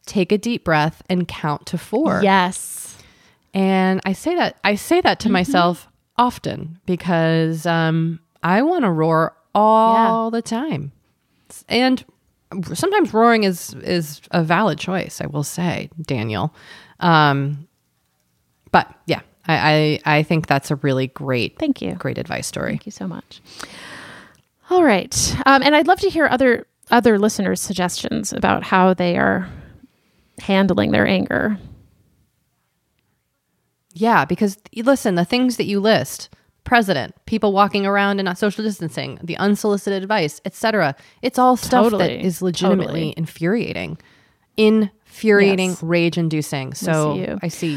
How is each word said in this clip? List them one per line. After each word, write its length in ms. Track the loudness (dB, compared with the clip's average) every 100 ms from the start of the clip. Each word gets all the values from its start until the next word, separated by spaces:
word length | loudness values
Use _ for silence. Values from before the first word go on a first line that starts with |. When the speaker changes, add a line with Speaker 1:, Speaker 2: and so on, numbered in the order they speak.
Speaker 1:
take 280 | -6 -4 0
a 60 | 0
deep 260 | -2 -4
breath 360 | 0 0 0 -4 -4
and 200 | -4 -4
count 360 | -6 -6 -6 -6
to 120 | -8
four." 420 | -4 -2 0 2
Speaker 2:
Yes. 720 | 4 4 2 -4 -12 -14 -16 -20 -20 _ _ _ _
Speaker 1:
And 460 | -2 2 2 2 0
I 80 | -4
say 220 | -4 -2
that, 220 | -2 -2 -2
I 100 | -2
say 260 | -2 0 2
that 200 | 2 2
to 80 | 0
Speaker 2:
Mm-hmm. 40 |
Speaker 1:
myself 560 | 0 2 2 2 0 -10 _ _ -2
often 600 | -2 -2 -8 -8 -10 -10
because, 800 | -6 -4 0 0 2 2 0 -2
um, 560 | -2 0 0 0 -2 -6 _ _
I 180 | 0 2
wanna 320 | 2 2 0
roar 420 | 2 2 2 0 -4 _
all 720 | 2 4 6 4 4 4 2 -2
Speaker 2:
Yeah. 40 |
Speaker 1:
the 120 | -4
time. 500 | -4 -6 -4 -6 -8 -14 _ _ _ _ _
S-, 160 | -20 -4
and 380 | 0 2 0 -6 _ _ _ _ -10 -8
sometimes 400 | -4 0 2 2
roaring 300 | 4 4 4
is, 280 | 2 -2 -8 -10
is 440 | -4 -2 -4 -10 -4
a 120 | -2
valid 340 | 2 2 2 -2
choice, 440 | -4 -6 -6 -8
I 40 | -8
will 160 | -6
say, 460 | -6 -4 -4 -4 -8 -12
Daniel. 520 | -6 -4 -4 -4 -6 -8 -20 -20 -20 _
Um, 680 | 2 4 4 2 -2 -6 -12 _ _ _ _ _ _ _ _ _ _
but 200 | 0 0 -6 -6
yeah, 140 | -6 -6 _ -2
I, 540 | 0 2 2 2 0
I, 140 | 0 0
I 40 |
think 260 | 2 -2 0
that's 220 | -2 -2
a 60 | -2
really 300 | 0 0 -2
great, 520 | -6 -4 -2 -2 -4
Speaker 2:
Thank 220 | -8 -6
you. 140 | -8
Speaker 1:
great 240 | -6 -6 -6
advice, 320 | -8 -8 -8
Dory. 220 | -8 -6
Speaker 2:
Thank 120 | -8
you 80 | -10
so 160 | -12 -10
much. 320 | -12 -16 -20 -20 -20 -18 -18 -20 -18 -20 -20 -20 _ _ _ 0
All 160 | 4
right. 500 | 4 4 0 -4 -4 0 2
Um, 160 | 4
and 120 | 4
I'd 120 | 4 4
love 140 | 2
to 100 | 0
hear 160 | 0 0
other, 400 | 2 2 2 -4 _ 2
other 280 | 4 4 4
listeners' 440 | 2 0 -2 -2
suggestions 720 | -4 -4 -4 -4 -6 -6 -6
about 300 | -2 0 0
how 280 | 2 4 4
they 240 | 4 0 0
are 320 | 0 0 -4 -12 -20 -20 -20 _ _ _ _ -10
handling 480 | 0 2 2 2 2
their 160 | 2 2
anger. 500 | 0 -2 -2 -2 -4 -10 -20 _ _ _ _ _ _ _ _ _ _ _ _ _ _ _ _ _ _ _ _ _ -2
Speaker 1:
Yeah, 280 | 2 2 2
because 320 | 0 -2 -2 -14 -2
y-, 60 |
listen, 300 | 2 2 2
the 100 | 0
things 320 | 0 2 0 0
that 80 |
you 160 | -2 0
list, 480 | 2 2 0 -8 -16 _ _ _
president, 500 | 0 2 2 -2 -4 -12
people 300 | -6 -2 0
walking 320 | 2 2 0 0
around 320 | 0 0 0
and 60 | -4
not 100 | -2
social 260 | -2 -2
distancing, 560 | -6 -6 -8 -8 -8 -10
the 140 | -10 -2
unsolicited 640 | 0 0 0 -2 -2 -4
advice, 360 | -2 -2 -2 -4
et 100 | -12
cetera, 400 | -4 -2 0 0 -2 -14 _
it's 160 | -4 2
all 180 | 4 2
stuff 280 | 2 4
Speaker 2:
Totally. 240 | 4 2 -2
Speaker 1:
that 120 | -2
is 200 | -4 -2
legitimately 420 | -4 0 0 0 0
Speaker 2:
Totally. 280 | -4 -6 -6
Speaker 1:
infuriating. 800 | -10 -4 -2 -2 -4 -8 -10 -12 _ _ _ _ _ 2
Infuriating, 1120 | 4 4 2 -4 _ -4 2 4 4 2 -2
Speaker 2:
Yes. 120 | -4
Speaker 1:
rage-inducing. 840 | -2 0 2 0 -2 -2 -4 -8 -8
Speaker 2:
We 60 |
Speaker 1:
So 400 | -8 -2 0 0
Speaker 2:
see 60 | -2
you. 160 | -6 -8
Speaker 1:
I 60 | -8
see 240 | -6 -6